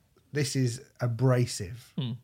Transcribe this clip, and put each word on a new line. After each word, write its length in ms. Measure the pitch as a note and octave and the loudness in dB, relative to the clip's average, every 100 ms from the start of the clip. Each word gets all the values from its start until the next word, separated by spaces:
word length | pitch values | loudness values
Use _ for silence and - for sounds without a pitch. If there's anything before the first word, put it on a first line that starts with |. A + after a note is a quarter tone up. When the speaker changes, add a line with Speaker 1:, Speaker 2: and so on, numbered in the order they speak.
| _ _ _ C#3+ | _ _ _ -2
Speaker 1:
this 180 | C3+ | -2
is 260 | C3+ B2+ A2+ - - | 0 0 -2 -12 -4
abrasive, 920 | B2 A#2 C3 B2 A#2+ - F#2 A#2 - - | -2 2 4 4 2 -2 -8 -10 -10 -6
Speaker 2:
Hmm, 140 | B2 B2 | -6 -6